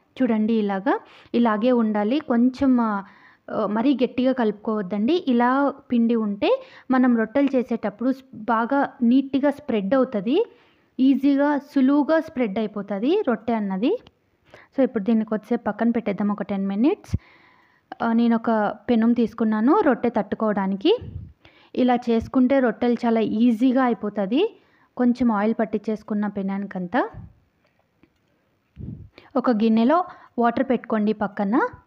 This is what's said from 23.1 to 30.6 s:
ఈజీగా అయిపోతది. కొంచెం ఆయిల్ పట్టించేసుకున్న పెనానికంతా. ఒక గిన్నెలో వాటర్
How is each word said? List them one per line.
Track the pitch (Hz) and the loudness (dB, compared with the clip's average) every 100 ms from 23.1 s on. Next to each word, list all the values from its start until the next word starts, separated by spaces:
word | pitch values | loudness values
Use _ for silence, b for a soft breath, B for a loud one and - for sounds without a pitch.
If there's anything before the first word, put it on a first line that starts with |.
| 226 | 0
ఈజీగా | 214 214 240 220 262 247 | 0 2 2 4 2 2
అయిపోతది. | 254 226 208 208 196 254 440 - b b b - | 0 -2 -4 -4 -2 0 0 -4 b b b -2
కొంచెం | 247 240 240 | 0 2 0
ఆయిల్ | 208 214 220 | 0 0 0
పట్టించేసుకున్న | 214 214 214 214 - 214 208 | -2 -4 -4 -6 -4 -4 -4
పెనానికంతా. | 202 196 196 196 190 175 247 415 - - _ _ _ _ _ _ _ _ _ _ _ _ _ _ - - - - B B 269 | -4 -6 -6 -6 -8 -4 -2 -2 -6 -18 _ _ _ _ _ _ _ _ _ _ _ _ _ _ -18 -14 -14 -18 B B -4
ఒక | 247 | 0
గిన్నెలో | 220 226 220 233 330 359 B B - | 2 2 2 4 2 0 B B -2
వాటర్ | 233 233 | 0 0